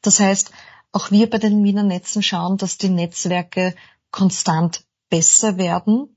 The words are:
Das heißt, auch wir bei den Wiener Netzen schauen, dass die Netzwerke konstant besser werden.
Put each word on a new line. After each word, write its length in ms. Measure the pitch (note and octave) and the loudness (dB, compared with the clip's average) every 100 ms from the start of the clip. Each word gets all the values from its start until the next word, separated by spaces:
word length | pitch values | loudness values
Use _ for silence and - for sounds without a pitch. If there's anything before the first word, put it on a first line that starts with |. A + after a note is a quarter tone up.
Das 180 | - - | 0 2
heißt, 320 | G3 G3 - - - - _ | 2 0 -4 -8 -20 -20 _
auch 200 | G3 - | -10 0
wir 180 | G3+ A3+ | 2 2
bei 80 | A3+ | 2
den 260 | A3 G#3 | 0 2
Wiener 200 | G3+ G3+ | 2 2
Netzen 380 | G3+ F3+ - G#3 | 0 -2 -6 -4
schauen, 360 | G3 F3+ F3 G3 | -2 -2 -2 -2
dass 200 | F#3+ - | -4 -4
die 120 | G3 | -2
Netzwerke 840 | F3+ E3+ E3+ F3+ F3+ F3 - F#3 F3 - _ _ | 0 -2 -6 -4 -4 -4 -4 -4 -4 -18 _ _
konstant 720 | - F#3+ F3+ - D#3+ E3+ - _ _ _ | 0 0 0 -2 0 0 -4 _ _ _
besser 480 | E3+ E3 - A3 F#3 | 0 4 2 2 -2
werden. 520 | F3+ F3 G#3 A3+ C#4+ | -2 -2 0 0 -2